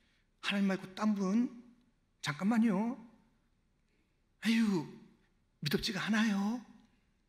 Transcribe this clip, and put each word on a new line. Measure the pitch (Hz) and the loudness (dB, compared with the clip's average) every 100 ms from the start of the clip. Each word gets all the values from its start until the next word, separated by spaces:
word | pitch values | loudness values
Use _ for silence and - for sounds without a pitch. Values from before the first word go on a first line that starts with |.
| _ _ _ _ | _ _ _ _
하나님 | - 202 196 | -4 0 2
말고 | 185 - | 0 -4
딴 | - 214 | -2 0
분, | 202 185 226 247 - - - _ _ _ _ | 0 2 2 0 -4 -20 -20 _ _ _ _
잠깐만요." | - 147 196 233 233 185 233 277 - - _ _ _ _ _ _ _ _ _ _ _ - | -8 -2 0 2 2 2 -2 -6 -14 -20 _ _ _ _ _ _ _ _ _ _ _ -4
아유, | 220 226 214 180 - - - _ _ _ _ - | 2 4 4 2 -2 -12 -20 _ _ _ _ -12
믿음지가 | 147 208 - 190 190 | -2 -2 -2 -4 -2
않아요. | 214 220 196 208 240 - - _ _ _ _ | 2 2 0 -2 -4 -8 -20 _ _ _ _